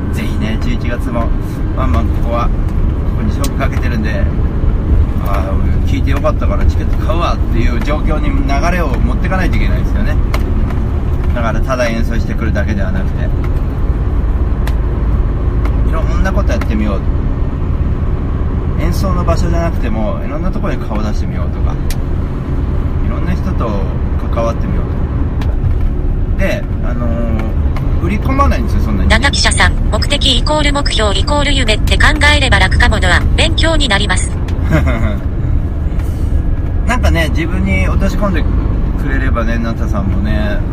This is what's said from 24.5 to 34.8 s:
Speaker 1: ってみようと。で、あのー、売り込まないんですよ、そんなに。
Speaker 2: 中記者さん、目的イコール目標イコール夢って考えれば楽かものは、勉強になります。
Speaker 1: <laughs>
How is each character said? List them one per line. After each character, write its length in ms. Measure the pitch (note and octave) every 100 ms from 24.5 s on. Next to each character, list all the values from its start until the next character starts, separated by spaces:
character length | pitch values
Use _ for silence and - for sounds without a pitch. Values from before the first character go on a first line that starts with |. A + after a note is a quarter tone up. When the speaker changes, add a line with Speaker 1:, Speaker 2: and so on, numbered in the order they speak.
Speaker 1:
っ 20 | A2+
て 100 | -
み 100 | -
よ 60 |
う 40 | -
と。 240 | - - - - - - - - - - - - - - -
で、 240 | F#3+ - - - -
あ 80 |
の 140 | - -
ー、 960 | - - - - - - - - -
売 100 | -
り 60 | G#3
込 140 | -
ま 160 | C4+ -
な 80 | -
い 60 |
ん 20 |
で 60 | -
す 80 | -
よ、 60 |
そ 80 | -
ん 60 | -
な 60 |
に。 60 | -
Speaker 2:
中 200 | A3 C#4+
記 120 | -
者 100 | A3
さ 160 | A3 F3+
ん、 60 | - -
目 120 | G#3+ -
的 300 | C#4 C4+ A#3+
イ 60 |
コ 140 | - D4+
ー 60 |
ル 100 | C#4+
目 160 | C#4+ C#4
標 280 | - G#3+ G3
イ 80 | -
コ 140 | D4
ー 40 |
ル 100 | C#4
夢 200 | C4+ A#3
っ 80 | G#3+
て 160 | - -
考 80 | B3 D4+ D4 D4
え 40 |
れ 100 | C4
ば 100 | G3
楽 200 | F#3 -
か 80 | B3
も 100 | G#3+
の 120 | F#3
は、 100 | E3 - -
勉 180 | D#4 -
強 200 | D#4+ D#4+
に 140 | C4
な 80 | D4
り 100 | G#3
ま 80 | -
す。 160 | - - - - -
Speaker 1:
<laughs> 2250 | D#3